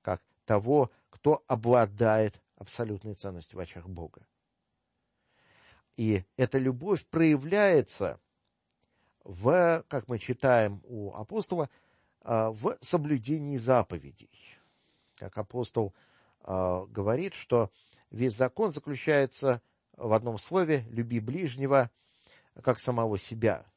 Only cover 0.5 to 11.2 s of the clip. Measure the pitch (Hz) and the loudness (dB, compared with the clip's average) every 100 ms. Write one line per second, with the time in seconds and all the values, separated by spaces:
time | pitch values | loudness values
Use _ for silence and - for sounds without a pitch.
0.5 | 104 107 147 131 _ _ - - 156 _ | 0 4 2 2 _ _ -4 0 0 _
1.5 | 127 113 123 110 101 113 110 107 - _ | -2 4 4 4 2 2 4 0 -4 _
2.5 | _ 98 - 117 101 110 101 98 90 80 | _ -18 -8 -8 -6 -10 -12 -12 -12 -16
3.5 | 95 87 90 85 90 82 - _ _ _ | -12 -12 -12 -14 -14 -14 -16 _ _ _
4.5 | _ _ _ _ _ _ _ _ _ _ | _ _ _ _ _ _ _ _ _ _
5.5 | _ _ _ _ - 110 101 95 - 127 | _ _ _ _ -4 0 0 -2 -2 0
6.5 | 135 131 123 170 190 - 160 160 147 143 | 0 0 -2 -2 -2 -2 2 4 4 0
7.5 | 202 202 165 117 - 95 65 _ _ _ | 2 6 4 2 -4 -6 -6 _ _ _
8.5 | _ _ _ _ _ _ _ - 90 110 | _ _ _ _ _ _ _ -20 -2 2
9.5 | 175 170 165 - 139 117 120 - 120 135 | 4 4 2 -2 -10 -6 -8 -6 -2 4
10.5 | 120 107 101 - 120 101 - | 4 4 -2 -14 -12 -12 -12